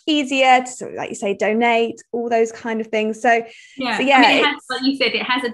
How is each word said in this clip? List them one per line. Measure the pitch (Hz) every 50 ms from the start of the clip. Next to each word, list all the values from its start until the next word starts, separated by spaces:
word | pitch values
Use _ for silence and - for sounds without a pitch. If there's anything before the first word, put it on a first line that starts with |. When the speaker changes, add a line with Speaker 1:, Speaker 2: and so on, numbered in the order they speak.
| -
Speaker 1:
easier | 330 302 294 277 247 277 269 262 262 254 254
to | 254
sort | 254 - - - -
of, | 78
like | 95 143 -
you | -
say, | - 226 202 202
donate, | 196 208 202 214 226 240 233 226 226 233 226 226 - - _
all | - 240 233 240
those | 233 226 226 226
kind | 226 - - 233 226 220
of | 220
things. | 220 220 214 214 220 220 220
So, | - 240 233 226 226 - - - - - -
Speaker 2:
Yeah. | 269 262 240 220
Speaker 1:
so, | 196 254
yeah, | 277 277 262
Speaker 2:
I |
mean, | - 269 277 -
it | -
has, | 285 277
Speaker 1:
it's | - - -
Speaker 2:
like | 254 247 262
you | 277 277
said, | - 254 226 220
it | 208 208
has | - 247 262
a | 254 233